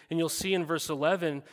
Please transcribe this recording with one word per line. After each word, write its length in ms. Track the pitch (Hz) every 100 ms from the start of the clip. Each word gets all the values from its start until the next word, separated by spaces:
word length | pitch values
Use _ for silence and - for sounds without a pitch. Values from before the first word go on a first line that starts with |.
| -
and 100 | 165
you'll 120 | 165
see 240 | - 190
in 100 | 190
verse 240 | 160 165 -
eleven, 500 | 147 151 190 170 139
it 60 | 139